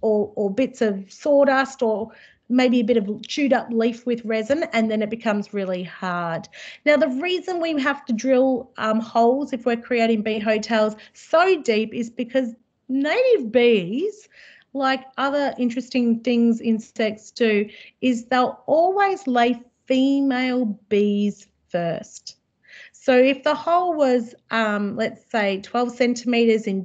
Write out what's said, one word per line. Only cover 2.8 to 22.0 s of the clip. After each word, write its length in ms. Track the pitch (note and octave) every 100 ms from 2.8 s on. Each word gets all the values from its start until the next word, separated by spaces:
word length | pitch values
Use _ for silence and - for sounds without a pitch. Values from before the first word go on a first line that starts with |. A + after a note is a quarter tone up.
a 20 |
bit 140 | G#3+ A#3
of 280 | G3 G#3+ -
chewed 280 | - C#4
up 160 | B3 -
leaf 340 | A3+ A3+ A#3 B3
with 200 | A#3 G#3+
resin, 400 | A3 G#3+ D4+ E4
and 180 | A3+ A3
then 100 | G#3+
it 80 | G#3+
becomes 440 | A3+ A3+ G#3 G3+
really 300 | G3+ F#3 F3+
hard. 640 | F3 - F#3 F3 E3+ E3 - - - - D4
Now, 120 | D4
the 100 | D4+
reason 540 | B3+ F4+ F#4 - F4
we 200 | E4 D4+
have 220 | C#4 C#4 -
to 40 |
drill, 580 | A3 C4 B3+ C4 B3+ - -
um, 240 | A3 A3
holes 540 | A3+ A#3 A#3 C4+ D4
if 120 | B3+ B3
we're 120 | A#3
creating 440 | - A#3+ A3+ A3
bee 160 | A3 A3
hotels 600 | G#3+ G#3+ G#3+ A3+ G#3+ G#3+ -
so 480 | - - D#4+ F#4+ E4+
deep 320 | B3+ G#3+ A3
is 160 | - A#3
because 440 | - A#3+ C4 A#3+ - _ _ -
native 640 | C4+ D4 G4+ C5 G#4 A3+
bees, 760 | B3 A#3+ G#3+ F3 B3 G#4 - _ - - - _
like 320 | C#4 C4 C4 - -
other 380 | C4+ C#4+ C#4 -
interesting 640 | B3 A#3+ B3 B3+ A#3 A3+
things 400 | B3 A#3+ A#3 A3+
insects 720 | A3+ A3 - - G#3+ G#3+ -
do, 380 | - A3+ G#3 G#3 - - _
is 240 | B3+ A#3 -
they'll 360 | B3+ B3+ - -
always 640 | D#4 F4+ G4 G4 F#4+ C4+
lay 360 | A#3+ A#3+ A#3+ - _ -
female 800 | C4 C4+ C#4 C#4 B3 B3+ B3 A3+ G3 _
bees 580 | G3+ G#3 G3+ G#3 G3+ _ _ _
first. 640 | F3 E3+ -